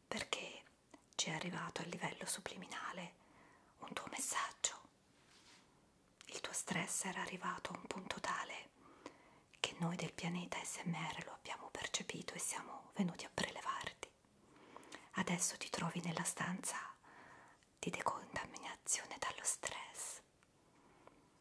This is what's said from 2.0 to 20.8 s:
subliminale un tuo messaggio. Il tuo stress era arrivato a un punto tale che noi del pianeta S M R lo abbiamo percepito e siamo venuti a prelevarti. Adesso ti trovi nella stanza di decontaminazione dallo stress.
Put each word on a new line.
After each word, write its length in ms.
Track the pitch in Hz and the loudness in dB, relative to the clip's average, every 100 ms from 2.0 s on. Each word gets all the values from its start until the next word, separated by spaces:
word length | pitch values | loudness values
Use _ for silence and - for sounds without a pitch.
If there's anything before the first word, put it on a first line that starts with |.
| 165 - 185 | 0 0 -2
subliminale 880 | - - 190 180 - - 185 175 - - - - - - - | 0 -2 -6 -6 -4 -2 -4 -6 -10 -20 -20 -20 -20 -20 -12
un 140 | - | -4
tuo 140 | - - | -4 -2
messaggio. 800 | - - - - - - - - - - - - - - - - - - - - - - | 0 2 4 2 2 0 0 -12 -20 -20 -20 -20 -20 -20 -20 -20 -20 -20 -20 -20 -18 -10
Il 140 | - | -4
tuo 120 | - | 0
stress 520 | - - 170 185 - | 0 2 2 4 2
era 160 | 190 185 | 2 0
arrivato 500 | 185 180 185 175 - | 0 0 0 0 -2
a 40 | 180 | -4
un 100 | - | -2
punto 320 | 190 185 - | -4 -2 -2
tale 520 | - - - - - - - - - - - - - - | 0 0 0 -6 -8 -16 -20 -14 -14 -14 -20 -20 -20 0
che 160 | - - | 0 2
noi 160 | 170 | 2
del 180 | 180 160 | 2 0
pianeta 460 | - 170 175 175 - | 0 2 2 0 -2
S 160 | - - | -2 0
M 100 | - | 0
R 300 | 160 165 - - | 2 0 -2 -6
lo 60 | |
abbiamo 340 | - - - - | -8 -6 -6 -4
percepito 640 | - - - - 160 - | -4 0 0 0 -2 -4
e 60 | 170 | 0
siamo 500 | - - - - - | 0 0 -4 -8 -6
venuti 300 | - 180 - | 4 4 4
a 60 | - | -2
prelevarti. 800 | - - - - - - - - - - - - - - - - - - | 0 0 0 0 0 -2 -4 -10 -10 -20 -20 -20 -18 -16 -14 -12 -12 -2
Adesso 440 | - 180 175 - - | 2 6 6 6 4
ti 120 | - | 0
trovi 300 | - 170 170 | 2 4 4
nella 240 | 170 165 | 2 4
stanza 520 | 175 - 170 185 - - - - - - - - - - - - | 4 4 4 4 2 0 -4 -10 -16 -16 -14 -16 -18 -20 -20 -2
di 100 | - | -2
decontaminazione 1300 | - - - - - - - - - - - - - | 4 2 2 -2 -2 -2 -6 -6 -6 2 2 2 -2
dallo 240 | - - | 0 2
stress. 800 | - - - - - - - - - - - - - - | 2 2 0 -2 -6 -4 -4 -4 -10 -20 -20 -20 -20 -20